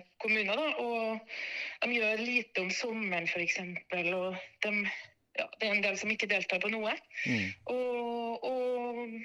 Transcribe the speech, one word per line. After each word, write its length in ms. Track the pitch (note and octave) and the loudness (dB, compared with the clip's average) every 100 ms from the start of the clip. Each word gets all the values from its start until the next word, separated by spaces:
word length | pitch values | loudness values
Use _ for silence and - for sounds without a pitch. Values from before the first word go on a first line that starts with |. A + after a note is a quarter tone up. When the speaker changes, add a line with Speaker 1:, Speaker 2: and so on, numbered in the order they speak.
| F#3 - | -8 -4
Speaker 1:
kommuner, 420 | A3 A3 G3 A3+ | 2 2 2 2
da, 140 | D#4 - | 0 0
og 440 | A#3+ A#3 A3+ A3 - - - - - - | 0 0 0 -2 -6 -8 -6 -4 -6 -4
de 140 | A#3 | 0
gjør 260 | A#3+ G#3+ G#3+ | 2 4 2
lite 440 | A#3+ B3 A3+ - | 2 2 2 0
om 80 | F#3 | 0
sommeren, 560 | F#3+ A#3+ A3 G3+ F3+ E3 | 0 -2 -2 0 0 0
for 120 | F3 | 0
eksempel, 680 | E3+ - F3+ F3 - F3+ E3+ | 0 0 -2 -8 -4 0 2
og 280 | F#3 F#3 F#3 - - | 2 0 -2 -8 -6
de, 160 | G#3+ G#3 G3+ - - _ _ - | -2 0 0 -4 -10 _ _ -4
ja, 100 | - | -4
det 200 | - A3 | -2 2
er 80 | G#3 | 2
en 100 | G3+ | 2
del 100 | F#3+ | 0
som 140 | G#3 | 0
ikke 160 | A3 G#3 | 0 2
deltar 320 | G3+ - F#3 | 2 2 0
på 120 | G3+ | 2
noe. 180 | A3 G#3+ D#4 - - | 0 0 -2 -6 -4
Speaker 2:
Mm. 260 | D3 A#2 F#2+ - - | 0 2 0 -4 -4
Speaker 1:
Og, 800 | B3 B3 A#3+ A#3+ A#3 A#3 A#3 | -2 0 0 0 -2 -2 -2
og 720 | B3 B3+ B3 B3 A#3+ A#3+ A#3+ A3+ | -2 0 2 0 0 -2 -4 -8